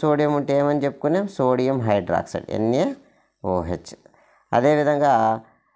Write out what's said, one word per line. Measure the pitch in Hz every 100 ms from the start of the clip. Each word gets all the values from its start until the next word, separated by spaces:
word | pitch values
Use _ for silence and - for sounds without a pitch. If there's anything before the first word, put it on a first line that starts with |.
సోడియం | 156 147 147
ఉంటే | 147 139 139
ఏమని | 143 147 139
చెప్పుకున్నాం? | 139 147 175 202
సోడియం | - 127 127 127 135
హైడ్రాక్సైడ్, | 110 101 87 82 - - -
ఎన్ఏఓహెచ్. | 104 110 127 277 269 _ _ _ _ 95 92 85 87 - - _ _ _ _ -
అదేవిధంగా | 117 135 151 147 143 143 120 110 110 - _ _